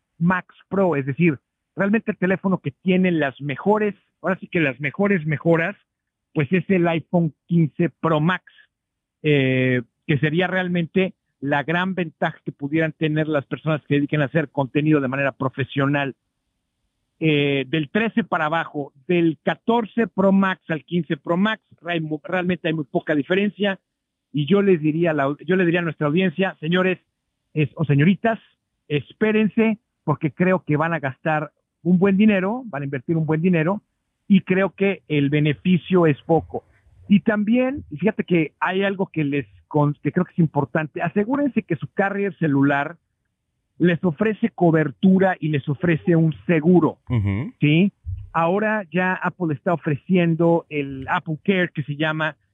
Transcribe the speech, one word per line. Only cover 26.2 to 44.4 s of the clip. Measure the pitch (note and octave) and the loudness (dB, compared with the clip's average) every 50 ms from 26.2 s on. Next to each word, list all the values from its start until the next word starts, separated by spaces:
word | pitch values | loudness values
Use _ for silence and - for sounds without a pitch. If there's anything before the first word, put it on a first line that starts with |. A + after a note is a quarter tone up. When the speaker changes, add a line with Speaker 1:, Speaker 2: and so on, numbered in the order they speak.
| F#3+ F#3+ C#3+ - F#3+ F#3+ D#3+ - | 0 0 0 -2 -4 -4 -4 -6
Speaker 1:
señores, | - D#3 F3 F#3 F#3 F#3+ F3+ - _ _ _ _ _ _ _ _ _ _ - | -4 -2 0 0 2 0 -2 -4 _ _ _ _ _ _ _ _ _ _ -4
es, | D#3 D3+ C3+ - | -2 -2 -2 -2
o | - E3 | -4 -2
señoritas, | - C#3+ C#3 D3 F3+ G3+ - - A3+ A3+ G#3+ _ _ _ _ _ _ _ _ _ - | 2 2 4 4 4 2 2 0 -2 -2 -4 _ _ _ _ _ _ _ _ _ -6
espérense, | D3+ C#3+ - - - - A3 A3 G#3+ G#3+ A3 G3+ - - A3 A3+ G#3+ - _ _ _ _ - | -4 -4 -4 -6 -6 -2 0 0 2 2 0 0 2 2 0 0 0 -4 _ _ _ _ -4
porque | - D3 - - D3+ - | -4 -4 -2 -4 -4 -2
creo | - F3+ F#3 F#3 F3+ - | 0 0 2 0 0 0
que | - D3 | -2 -2
van | C#3+ D#3 E3 E3+ | 0 0 -2 -2
a | D#3 | -4
gastar | C#3+ C3+ B2+ _ - E3 D#3 D3+ D3+ D3 _ _ _ _ _ _ - | -4 -6 -8 _ -4 -2 -2 -2 -4 -6 _ _ _ _ _ _ -2
un | E3 F#3 F3 | 2 2 4
buen | F3+ G3+ G3 | 4 4 4
dinero, | F#3 G#3+ G#3+ G#3 F#3+ F#3 F#3+ A3 B3+ C4+ | 4 4 4 4 2 0 -2 -4 -6 -8
van | A3+ - C#3+ C#3+ | -10 -10 -8 -8
a | |
invertir | C#3 C#3 C3+ - - E3+ | -6 -8 -6 -4 -4 -2
un | D#3+ D#3+ | -2 -2
buen | D3 D#3 D#3 D#3+ | -2 -2 0 0
dinero, | F#3+ F3+ E3 D#3 E3+ G3+ G#3+ - _ _ _ _ _ _ _ _ | 2 2 2 0 0 -2 -6 -8 _ _ _ _ _ _ _ _
y | - G3+ F#3+ | 2 2 4
creo | - - F#3 F#3+ G3 F#3+ | 4 2 0 0 0 -2
que | - - G3 G3 F#3+ - _ | -2 -2 -2 -2 -2 -4 _
el | - D3+ D3 C#3+ C#3 | -4 -2 0 0 2
beneficio | C#3+ D3+ D3 D3+ C#3+ - - F#3 F#3 E3 - - F3+ F3+ E3+ | 0 2 2 0 0 0 0 2 2 2 2 2 2 4 4
es | D#3+ C#3+ - - | 4 2 0 0
poco. | - E3 D#3 - - - A#2+ - _ _ _ _ _ _ - - | 0 0 0 0 -2 -10 -12 -14 _ _ _ _ _ _ -10 0
Y | - G3+ G3+ | 2 2 2
también, | - - G#3+ G#3 G#3 F#3+ A3+ B3 B3+ B3+ C#4 D4+ - - | 4 2 -2 0 0 0 0 0 0 -2 -4 -8 -10 -12
y | - C#3+ | -8 -4
fíjate | E3+ G#3+ G#3+ - G#3 | -2 -2 -2 -2 -2
que | - F3+ E3+ D#3+ - _ - | 0 0 0 0 -2 _ -6
hay | - E3 F#3 F#3+ G3+ | -4 -4 -2 -2 -2
algo | G3 G3+ F#3 F#3+ | -2 -2 -4 -6
que | - - D#3+ D#3 | -6 -4 -4 -4
les | C#3+ C#3 C#3+ C3+ - - - _ - | -2 -2 -4 -6 -6 -12 -20 _ -4
con-, | - D3+ D3 D3 D3 - - | -2 0 0 0 0 -2 -4
que | D3 | -4
creo | - - F3+ | -2 -2 -2
que | - _ | -2 _
es | - | 0
importante, | E3+ D3+ - - C#3+ - - E3 D#3 D3+ - F3 | 0 0 0 -2 -4 -2 -2 -4 -4 -6 -6 -6
asegúrense | F3 E3+ - G#3 G#3 G#3+ C4+ C#4 C#4+ C#4+ - A3 - | -6 -4 -2 -2 -2 -2 -2 -2 -2 -2 -2 -2 -4
que | - E3+ | -4 -4
su | - - - _ | -6 -6 -6 _
carrier | - G3 G3 G3 G3+ G3+ G3+ F3 - | -2 -2 -2 -2 -4 -4 -6 -4 -2
celular | E3 D3+ C#3 C#3 C#3 C#3+ C#3+ C#3+ C#3+ D#3 E3+ - _ _ _ _ _ _ _ _ _ _ _ _ _ _ _ - | -2 0 2 2 2 2 2 0 -2 -6 -10 -16 _ _ _ _ _ _ _ _ _ _ _ _ _ _ _ 0
les | D#3+ F3 F3 D#3 - | 0 0 2 2 0
ofrece | F#3 D3 - G#3+ A3+ G#3+ - | -2 -2 0 -2 -2 -2 -2